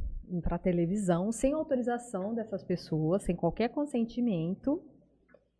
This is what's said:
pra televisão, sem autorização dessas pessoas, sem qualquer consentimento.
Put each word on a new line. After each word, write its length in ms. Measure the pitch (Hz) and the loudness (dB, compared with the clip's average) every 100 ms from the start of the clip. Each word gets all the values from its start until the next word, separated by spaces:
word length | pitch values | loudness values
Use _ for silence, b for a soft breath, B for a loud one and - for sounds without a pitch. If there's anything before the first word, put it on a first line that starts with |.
| - - - 175 | -4 -4 -4 -2
pra 140 | - 175 | 0 0
televisão, 760 | 185 170 170 208 190 170 202 | 2 4 2 2 2 2 2
sem 200 | 233 269 | 0 2
autorização 800 | 302 311 262 240 240 - 190 196 | 2 0 0 0 -2 -4 -4 -2
dessas 280 | 233 220 190 | -4 -4 -6
pessoas, 640 | - 175 - 156 156 196 | -2 -4 0 0 2 2
sem 100 | - | 0
qualquer 340 | 175 170 - 233 | 0 0 0 0
consentimento. 1080 | 262 294 247 226 - 240 175 165 190 - 294 - - _ _ _ - _ _ | 0 -2 0 -2 0 0 2 0 -2 0 -2 -4 -20 _ _ _ -20 _ _